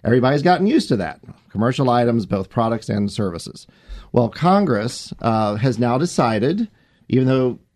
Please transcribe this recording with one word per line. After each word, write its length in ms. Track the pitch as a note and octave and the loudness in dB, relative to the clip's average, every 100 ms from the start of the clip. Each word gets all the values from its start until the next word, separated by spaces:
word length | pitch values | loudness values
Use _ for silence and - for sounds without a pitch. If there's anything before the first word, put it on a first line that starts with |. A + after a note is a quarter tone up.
| - | 0
Everybody's 360 | B2 B2+ D3 | 2 4 2
gotten 240 | D3 F3+ G3 | 2 2 2
used 200 | D4+ - | 2 0
to 60 | A#2 | -2
that. 220 | E2 - - - _ | -4 -10 -18 -20 _
Commercial 400 | G2 A#2 C3 C3 | -2 -2 0 2
items, 360 | A#2+ A#2+ A#2 F#2 | 2 2 0 -2
both 240 | G2 G2 | -4 -4
products 380 | - A2+ A2+ - | -2 0 -2 -4
and 220 | G#2 G2+ | -4 -2
services. 540 | G2+ G2+ E2+ - - - _ - - - | -4 -6 -6 -12 -18 -20 _ -18 -18 -4
Well, 160 | - A#2 | 0 0
Congress, 840 | - E3 G3 F#3+ A2 A2+ - - - | 0 2 2 2 0 -2 -8 -14 -6
uh, 340 | - A2+ G#2+ G#2 | -2 0 0 0
has 220 | C3 A2+ | -2 0
now 180 | A#2+ B2+ | 0 0
decided, 720 | F3 - B2 A2 B2 G3 A3+ _ _ _ - | -2 0 0 2 0 0 -4 _ _ _ -2
even 160 | B2+ B2+ | 0 2
though 320 | C3 B2+ A#2 _ | 2 0 -4 _